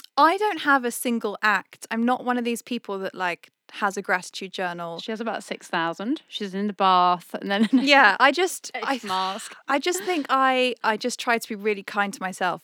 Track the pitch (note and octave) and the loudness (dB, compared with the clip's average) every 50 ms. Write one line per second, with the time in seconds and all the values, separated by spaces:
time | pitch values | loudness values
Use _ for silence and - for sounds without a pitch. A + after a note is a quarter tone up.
0 | - - _ - C#4+ D#4 F4+ G4 G#4 G#4+ F#4 D#4 - D4 C#4 C4+ A#3+ A#3+ A#3 - | -10 -6 _ 4 4 4 4 2 0 -2 -2 -2 0 2 2 2 2 -2 -4 -4
1 | - B3+ A#3 A3+ A3 G#3+ G3 - - G#3+ G#3 F#3 - - - - - - A3+ A3+ | -4 -2 -2 -2 -2 -4 -6 -2 0 0 0 0 -2 -6 -16 -20 -12 -8 -4 0
2 | A#3 A#3+ B3+ - - A#3+ B3 B3 A#3 A#3+ A#3 A3 - - B3 A#3 - - G3+ G3 | 2 2 0 0 0 -2 -2 -2 -2 -2 -4 -6 -6 -6 -6 -6 -6 -6 -8 -6
3 | F#3+ F#3+ - - F#3 F3+ E3+ - - _ _ _ _ - - - A3 G3+ F#3+ G3+ | -6 -8 -6 -4 -4 -4 -4 -6 -10 _ _ _ _ -20 -8 -4 -2 -2 -2 -4
4 | F#3+ - G3 F#3 - - - - G3+ F#3 - - F#3+ F3+ F3 F3 F3 E3+ E3+ E3 | -2 0 0 0 -2 -6 -12 -12 -12 -10 -6 -6 -6 -4 -4 -6 -8 -10 -10 -10
5 | - - A3 G3+ A3+ A3+ G3 - - - G3 - - - - F3 E3 E3 E3 - | -8 -8 -8 -6 -4 -4 -6 -6 -6 -8 -12 -12 -10 -6 -2 -2 -2 -2 -2 -4
6 | F#3+ A3+ D4 - - _ - - G#3 G3 F3+ F#3+ G3+ G#3 G3 - G3 F#3+ F#3 F3+ | -4 -6 -6 -6 -8 _ -10 -8 -8 -6 -4 -4 -4 -4 -2 2 2 4 6 6
7 | F3+ F3+ F3+ E3+ - - - - - G3 G3+ G3+ A3+ G3+ - B3+ C4+ C#4 C#4+ C4+ | 6 4 4 0 -2 -10 -12 -10 -4 -2 0 2 2 4 4 2 6 6 6 8
8 | C4 G#3 F#3+ - B3 C#4 C#4+ D#4+ F4+ F4 - - - - - B3+ A3 B3+ C#4 A#3+ | 8 6 6 6 4 4 6 4 0 0 -2 -6 -10 -10 -10 -6 -4 -2 -2 -4
9 | - G3+ F#3 F#3 F#3+ F#3+ G3 A3 - - - - _ - C4+ D4 - F4 F4+ F#4 | -2 -4 -2 -2 -2 -2 -4 -6 -10 -14 -16 -20 _ -2 -2 0 0 0 -2 -2
10 | G4 F#4 F4+ D#4 C4+ - B3+ C4+ C4+ C4 C4 B3+ B3+ B3+ A#3+ - - G#3+ A3 G#3 | -2 -2 -2 -2 0 0 2 2 4 4 4 2 2 0 0 -2 -2 -2 -2 0
11 | - B3 - - - B3+ A#3 A#3 - - A3+ G3+ G3+ A3 G#3+ G3 F#3+ - - G#3 | -2 -4 -6 -4 0 0 0 0 0 -6 -10 -6 -2 -4 -4 -4 -6 -6 -2 -2
12 | G3+ G3 F#3+ - F#3 F#3 F#3 - F#3+ F3+ E3 E3+ | -2 -2 -2 -6 -8 -10 -6 -2 -2 -2 -2 -4